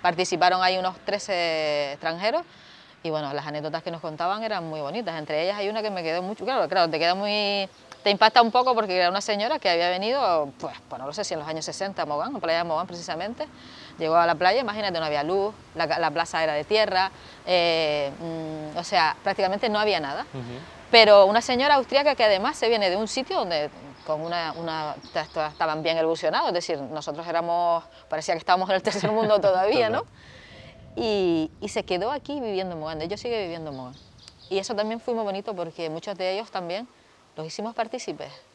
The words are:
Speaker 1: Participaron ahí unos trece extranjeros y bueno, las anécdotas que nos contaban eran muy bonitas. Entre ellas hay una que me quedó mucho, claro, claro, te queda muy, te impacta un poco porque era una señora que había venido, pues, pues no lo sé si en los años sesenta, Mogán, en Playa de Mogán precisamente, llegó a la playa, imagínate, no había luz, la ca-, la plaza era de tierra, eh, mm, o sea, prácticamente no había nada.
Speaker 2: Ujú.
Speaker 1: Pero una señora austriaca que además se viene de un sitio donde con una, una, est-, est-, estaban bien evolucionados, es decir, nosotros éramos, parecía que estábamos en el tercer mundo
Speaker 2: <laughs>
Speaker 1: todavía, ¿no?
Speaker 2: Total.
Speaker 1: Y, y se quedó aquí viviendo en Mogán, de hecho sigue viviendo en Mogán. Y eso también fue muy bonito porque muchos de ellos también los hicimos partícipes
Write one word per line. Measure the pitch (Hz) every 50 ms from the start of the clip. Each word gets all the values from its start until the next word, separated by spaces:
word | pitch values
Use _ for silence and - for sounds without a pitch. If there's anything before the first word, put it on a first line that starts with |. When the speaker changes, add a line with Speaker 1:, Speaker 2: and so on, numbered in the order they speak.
Speaker 1:
Participaron | - 180 170 165 185 180 185 160 180 180 180 185
ahí | 185 185 185 185
unos | 185 185 180 - -
trece | - 196 208 - - 196 175 170 170 160 160 156 151 147 147 143 139
extranjeros | 143 147 - 165 160 170 190 220 254 330 349 - - - - - - - - - - _ _
y | 165
bueno, | 156 156 151 139
las | 139 147 143
anécdotas | 156 151 151 147 156 147 165
que | 160 170
nos | 165 165
contaban | - 165 156 151 170 175 196 214
eran | 226 220 214 185 170 160
muy | 156 156
bonitas. | 147 139 165 233 233 185 165 160
Entre | 151 147 160 151
ellas | 165 185 202 208
hay | 202 196
una | 214 226
que | 214 214
me | 196 185
quedó | 165 165 160 175
mucho, | 180 185 214 - 190
claro, | 208 269 269 - -
claro, | 185 190 175 165
te | 160 156
queda | 165 170 180
muy, | 190 202 208 208 208 208 202 202 202 196 185 - - - - - -
te | - 208
impacta | 202 - 220 220 - 240
un | 240 226
poco | 208 247 247 262 247
porque | 226 220 196 185
era | 185 180 175
una | 185 202
señora | - - 214 202 208 240 311 302
que | - 196
había | 175 170 170 175
venido, | 180 180 196 220 254 277 254 202 175 160 147 143 131 -
pues, | - 147 - - - -
pues | 135 120
no | 127
lo | 139
sé | 147 214 202
si | - 185
en | 160
los | 147 156
años | 156 160 156
sesenta, | - 151 - 196 196 190 - 165
Mogán, | 147 147 147 165 226 285
en | 262
Playa | - 165 160 165
de | 175
Mogán | 170 160 156 180 185
precisamente, | 175 170 165 185 165 160 180 208 240 - 302 294 - - - - - - - - - -
llegó | 165 156 160
a | 170 170
la | 170 170
playa, | 147 180 180 202 254
imagínate, | 269 214 208 214 208 196 180 165
no | 160
había | 156 147 143
luz, | 143 156 185 196 196 208 214 - - - -
la | 156 170
ca-, | 147 160 165
la | 170 156
plaza | 147 165 170 - - 170
era | 165 156 151
de | 147 147
tierra, | - 208 214 214 208 190 185 190 190 - - - - - - -
eh, | - 180 180 170 170 165 160 160 151 147 147 143 139 139 -
mm, | 165 165 165 160 160 156 156 156 156 151 151 170
o | 175
sea, | - 208 180 160 156 - -
prácticamente | - 196 190 - 220 185 190 208 - 233
no | 208 208
había | 214 214 196 165
nada. | 151 139 143 190 269 -
Speaker 2:
Ujú. | - 135 120 120 120 127 165 - - - - -
Speaker 1:
Pero | - 233 220 214 208 202 196
una | 190 208 226
señora | 233 - 254 240 269 294 294
austriaca | 277 247 - 254 269 285 302 269
que | - 233
además | 214 202 185 202 262 302
se | - - 226
viene | 233 220 202 185
de | 175
un | 202 220 214
sitio | - 262 262 - 392 349
donde | 233 180 170 151 147 147 - - - 143 131 - -
con | - 156 151
una, | 160 170 170 175 165 160
una, | 147 165 170 165 160 160 156 151 143 -
est-, | - - -
est-, | 170 156 - - 170 151 151
estaban | 151 - 170 160 156 156
bien | 156 165 165 165
evolucionados, | 160 160 165 156 - 156 175 247 339 277
es | 185
decir, | 175 165 - 170 143
nosotros | 139 127 151 156 143 - 147 151 165
éramos, | 170 165 165 170 170 170 175 175 170 170 165 165 - - - - -
parecía | - 156 151 - 175
que | 165
estábamos | - - 180 185 185 185
en | 190
el | 190
tercer | 190 220 - 202 185 208
mundo | 214 220 226 214 214 202
Speaker 2:
<laughs> |
Speaker 1:
todavía, | 196 202 185 185 185 208 254 254 233 214
¿no? | 226 277
Speaker 2:
Total. | 466 - - - - - - - - - - - - - - - - - -
Speaker 1:
Y, | - 233 226 214 202 185 175 170 160 156 156 - -
y | - 208
se | - 226 196
quedó | - 185 175 190 233
aquí | 294 277 - - 285 294
viviendo | 247 220 202 185 190 185 175
en | 160
Mogán, | 156 156 160 156
de | 156
hecho | 170 202
sigue | 202 - 247 233 220
viviendo | 202 170 170 165 160 151
en | 139 131
Mogán. | 127 123 131 - - - - - - - - - - -
Y | 185 196
eso | 196 - 240
también | 202 214 214 226 233
fue | - - 240
muy | 226 220
bonito | 202 190 196 202 - 214
porque | 180 175 165 156 - 170 160
muchos | 156 165 - - 202 175
de | 185 185 185
ellos | 202 226 -
también | - 196 180 170 175 202 240 - _ _ _ _ _ _ _ _ _
los | - 156
hicimos | 160 - - 202 226 226
partícipes | - 226 220 - 254 - - 160 147 147 139 - - - _